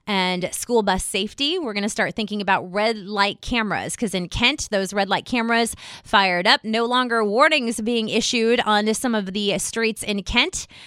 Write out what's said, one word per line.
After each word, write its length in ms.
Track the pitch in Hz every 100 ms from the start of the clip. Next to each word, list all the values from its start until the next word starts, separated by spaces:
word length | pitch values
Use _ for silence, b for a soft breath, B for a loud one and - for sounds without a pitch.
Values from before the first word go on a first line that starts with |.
| -
and 460 | 190 185 180 175
school 300 | - - 240
bus 200 | 196 185
safety. 560 | - 196 196 - 285 359
We're 140 | 262
gonna 160 | 202 202
start 260 | - 170
thinking 280 | - 214 208
about 280 | 190 180 180
red 280 | 196 220 220
light 420 | 190 208 202 -
cameras, 560 | - 240 208 135 120 -
'cause 180 | 214
in 140 | 190 175
Kent, 400 | - 247 302 -
those 220 | 202 185
red 160 | 202 190
light 160 | 185
cameras 500 | - 247 226 233 226 - B B
fired 420 | - 208 190 175 202
up. 160 | 277
No 220 | 214 220
longer 400 | 233 247 247 233
warnings 560 | 208 220 311 302 233 233
being 300 | 220 233 220
issued 500 | 214 - 240 226 247
on 320 | 214 208 214
some 220 | 214 247
of 180 | 220 190
the 260 | 202 202 185
streets 440 | - 226 226 214
in 200 | - 202
Kent. 420 | - 240 320 - - B